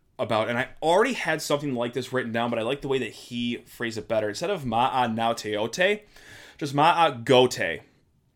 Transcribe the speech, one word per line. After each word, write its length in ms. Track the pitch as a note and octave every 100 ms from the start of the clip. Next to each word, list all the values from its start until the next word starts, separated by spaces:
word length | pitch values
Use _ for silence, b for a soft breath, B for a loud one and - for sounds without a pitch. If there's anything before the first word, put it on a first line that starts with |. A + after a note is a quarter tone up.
| _ -
about, 320 | A2 A2 A2
and 80 | A#2+
I 120 | C3 -
already 320 | D#3 F#3 C4
had 280 | - E3+ D#3
something 340 | - C#3+ D3 A#2+
like 180 | B2
this 200 | C3 B2
written 180 | C3 A#2+
down, 180 | A2+ A#2+
but 100 | A2+
I 20 |
like 200 | A2+ C#3
the 60 | C#3
way 120 | C3+
that 120 | A2
he 460 | - - A#2+ A#2+ A#2 -
phrased 320 | - A#2 A2
it 100 | -
better. 220 | A2+ G#2+
Instead 200 | G2+ E3+
of 140 | F#3
Ma'a 500 | B2+ A2+ C3 B2+ A#2+
Naoteote, 880 | A2+ A2+ A#2 G#2+ G#2 A#2 - F#3+ G#3+ B B B B B B
just 160 | D3 C#3+
Ma'a 480 | D#3+ E3+ E3 B2
Gote. 580 | A2+ B2+ B2+ B2 F2+ D2+ - _ _ _ _